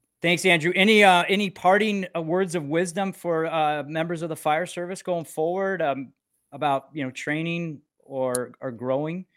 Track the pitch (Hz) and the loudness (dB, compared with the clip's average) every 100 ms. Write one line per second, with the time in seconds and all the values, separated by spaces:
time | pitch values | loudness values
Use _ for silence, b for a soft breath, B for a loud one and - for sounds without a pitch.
0 | _ _ 170 175 185 175 165 185 190 214 | _ _ 0 2 4 4 4 4 6 8
1 | 202 175 165 196 202 - 180 196 214 202 | 8 6 4 0 -2 0 4 4 4 -2
2 | 185 170 160 180 190 170 143 160 180 165 | -4 -6 -2 -2 0 -4 -2 -2 -2 -2
3 | 196 185 175 160 160 160 151 151 139 160 | -6 -4 -4 -2 -2 0 0 0 -4 -4
4 | 170 170 165 160 156 156 175 - 175 190 | -4 -4 -6 -4 -2 0 -2 -8 -8 -8
5 | - 170 156 - 160 180 190 190 156 135 | -6 -6 -6 -2 -2 0 -2 0 -2 -2
6 | 127 _ _ _ _ 135 147 135 - 156 | -6 _ _ _ _ -4 0 0 -4 -8
7 | 131 123 - 151 165 170 170 139 _ _ | -8 -6 -6 -4 -4 -4 -6 -10 _ _
8 | - 135 131 123 120 123 131 113 127 131 | -12 -4 -2 -2 -6 -10 -10 -6 -2 -2
9 | 151 175 185 | -2 -6 -10